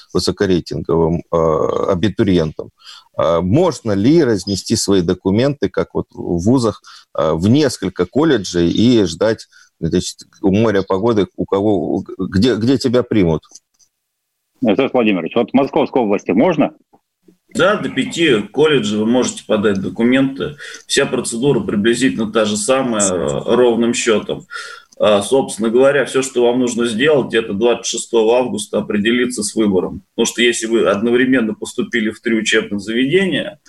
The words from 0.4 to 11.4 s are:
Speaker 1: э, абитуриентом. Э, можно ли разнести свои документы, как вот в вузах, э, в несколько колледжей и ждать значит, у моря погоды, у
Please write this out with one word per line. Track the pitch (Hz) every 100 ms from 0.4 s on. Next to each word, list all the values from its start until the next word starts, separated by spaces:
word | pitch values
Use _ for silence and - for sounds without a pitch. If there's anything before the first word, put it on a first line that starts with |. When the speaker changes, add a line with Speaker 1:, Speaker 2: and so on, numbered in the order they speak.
| 101 87 - 78 - 82 80 85 -
Speaker 1:
э, | 82 80 78 - - -
абитуриентом. | 92 104 - 101 87 78 - - _ - - _ -
Э, | 78 85
можно | 92 143 180 - 110
ли | 98 117 170
разнести | 123 110 101 98 -
свои | 113 - 98
документы, | 87 90 92 104 139 139 98
как | - 85
вот | 85 -
в | 90 92 85
вузах, | 98 131 110 - - - _ -
э, | 78
в | 80 101
несколько | 143 139 - 92 -
колледжей | 87 135 160 117 90 87 85
и | - 120 117
ждать | 87 80 107 113 - _ _ _
значит, | 82 90 - - - _
у | 95
моря | 101 113 98 95
погоды, | 95 113 104 90
у | -